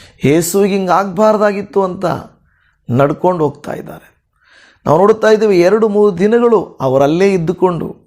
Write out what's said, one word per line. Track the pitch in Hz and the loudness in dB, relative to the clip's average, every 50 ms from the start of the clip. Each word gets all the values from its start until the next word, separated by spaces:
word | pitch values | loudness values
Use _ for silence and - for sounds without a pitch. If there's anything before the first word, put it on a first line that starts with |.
| - - _ - - | -20 -20 _ -4 0
ಯೇಸುವಿಗೆ | 131 147 170 165 - - 196 202 196 196 | 0 2 2 0 0 0 0 0 0 0
ಹಿಂಗೆ | 196 190 180 | -2 -2 0
ಆಗಬಾರ್ದಾಗಿತ್ತು" | 170 175 196 196 175 185 214 214 214 208 214 208 202 202 196 - - 196 196 | 0 0 -2 -2 -2 0 2 2 2 2 0 -2 -2 -4 -8 -4 -2 -2 -2
ಅಂತ | 185 180 190 185 165 - - - - _ _ _ _ _ _ _ _ _ _ _ - | -2 -4 -4 -6 -6 -6 -6 -10 -16 _ _ _ _ _ _ _ _ _ _ _ -4
ನಡ್ಕೊಂಡು | 117 127 135 143 151 - - 180 180 170 156 | 0 0 0 0 0 -2 -2 -2 -2 -2 -2
ಹೋಗ್ತಾ | 143 - - - - - | -4 -6 -8 -12 -12 -12
ಇದ್ದಾರೆ. | - - - - - _ _ _ _ _ _ _ _ _ _ _ _ _ _ _ _ - | -12 -12 -16 -18 -20 _ _ _ _ _ _ _ _ _ _ _ _ _ _ _ _ -2
ನಾವು | - 147 165 | 0 2 2
ನೋಡುತ್ತಾ | 190 214 220 220 208 214 | 4 2 2 2 2 2
ಇದ್ದೇವೆ, | 220 208 220 214 196 175 | 2 2 2 2 2 4
ಎರಡು | 170 185 208 226 220 220 | 4 2 2 2 0 0
ಮೂರು | 202 208 208 208 185 165 | 0 2 0 0 0 0
ದಿನಗಳು | 190 214 233 240 240 233 233 185 - | 0 0 2 2 2 2 2 0 -2
ಅವರಲ್ಲೇ | - - - 139 135 131 135 143 139 160 175 190 196 196 | -4 -8 -6 -4 0 0 2 2 2 2 2 2 2 0
ಇದ್ದುಕೊಂಡು | 185 160 165 175 - 180 180 175 156 - - - _ _ | 0 -2 -4 -4 -2 -2 -2 -2 -2 -8 -10 -12 _ _